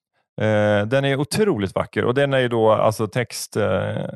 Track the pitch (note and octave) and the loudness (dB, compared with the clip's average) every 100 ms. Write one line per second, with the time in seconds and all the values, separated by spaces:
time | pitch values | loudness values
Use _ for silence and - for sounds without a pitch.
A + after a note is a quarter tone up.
0 | _ _ _ - A2 G#2+ G#2 G#2 G#2+ C3+ | _ _ _ -4 0 2 2 2 0 0
1 | C#3 C#3 D3 - G#3 A#2+ F#2+ - - - | 0 -2 -2 0 0 0 -2 -4 -4 -2
2 | G#2 B2+ C#3+ C3+ B2 A#2 A2 G#2+ A2 G#2+ | 0 2 2 2 0 2 4 4 2 0
3 | A2 B2+ A#2 - - - G2+ G2 G#2 G2+ | -2 -4 -6 -8 -8 -2 0 0 -2 -6
4 | - | -8